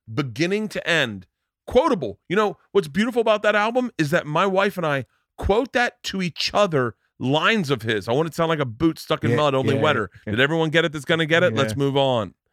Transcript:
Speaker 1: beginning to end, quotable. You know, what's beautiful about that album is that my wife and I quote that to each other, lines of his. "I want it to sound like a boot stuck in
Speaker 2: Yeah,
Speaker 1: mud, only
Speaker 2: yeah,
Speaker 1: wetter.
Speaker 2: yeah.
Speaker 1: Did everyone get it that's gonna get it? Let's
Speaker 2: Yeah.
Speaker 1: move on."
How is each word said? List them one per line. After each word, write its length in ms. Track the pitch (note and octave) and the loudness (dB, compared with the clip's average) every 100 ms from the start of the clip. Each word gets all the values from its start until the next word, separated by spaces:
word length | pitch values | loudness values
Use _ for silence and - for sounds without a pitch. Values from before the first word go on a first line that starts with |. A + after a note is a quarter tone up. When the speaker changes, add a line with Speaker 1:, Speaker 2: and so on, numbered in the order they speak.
| - | -10
Speaker 1:
beginning 580 | A2+ C#3 G#2+ E3+ G#3 G#3+ | -6 -6 -2 -2 -2 -4
to 180 | F#3 - | -6 -2
end, 400 | E3 B2+ G2 - _ _ _ - | 0 0 -4 -14 _ _ _ 0
quotable. 520 | A#3+ D#4+ G#3+ A2 - - | 2 4 2 -4 -8 -4
You 60 | F#3 | 0
know, 220 | G#3 - _ | 0 -4 _
what's 160 | G3 D#3 | -2 0
beautiful 320 | D#3 A#3 A#3+ | -2 0 0
about 200 | A3+ G#3+ | 2 2
that 120 | G#3 G#3 | 2 2
album 360 | G#3+ B3 B3 - | 0 0 -2 -2
is 100 | D3 | 0
that 140 | E3 D3+ | 0 0
my 200 | D#3 G3 | 0 2
wife 300 | F#3+ G3+ F#3+ | 2 0 0
and 80 | D#3+ | -2
I 200 | C#3 A#2+ _ _ - | -2 -6 _ _ -6
quote 360 | - G#3 C#4 | 0 0 0
that 280 | B3 A#3+ - | 0 -2 -4
to 180 | - F#3+ | -8 -6
each 280 | F3 - - | -6 -4 -2
other, 420 | G3+ G#3 D3 B2 - _ - | 0 2 2 -2 -6 _ -6
lines 500 | B2 D3+ F#3 A3 C#3 | 0 2 2 2 0
of 100 | B2+ | -2
his. 240 | A2+ G#2+ F#2+ | -2 -2 0
"I 40 | |
want 160 | C3 E3 | 0 0
it 20 | |
to 40 | D#3 | -2
sound 140 | E3 | -2
like 100 | D#3+ | 0
a 60 | C3 | -4
boot 320 | A2 E3 D3+ | 0 0 0
stuck 240 | - D#3 | -4 -2
in 80 | - | 0
Speaker 2:
Yeah, 60 | A#2+ | 2
Speaker 1:
mud, 160 | D3 C3 | 2 2
only 200 | C3+ C3+ | 2 2
Speaker 2:
yeah, 60 | |
Speaker 1:
wetter. 280 | D3+ B2 F#2+ - - | 2 0 -4 -8 -4
Speaker 2:
yeah. 60 | |
Speaker 1:
Did 80 | G#2+ | 0
everyone 300 | C#3 E3 D#3+ | 0 0 0
get 160 | E3 E3 | 2 0
it 60 | |
that's 100 | D3+ C3 | -2 -2
gonna 200 | E3 D#3 | 0 2
get 160 | E3 | 2
it? 100 | F3+ | 2
Let's 200 | - A2 | 2 -2
Speaker 2:
Yeah. 40 | A2 | 0
Speaker 1:
move 180 | C#3 C#3 | 0 2
on." 360 | C3+ A#2+ G2 - _ | 2 0 -2 -10 _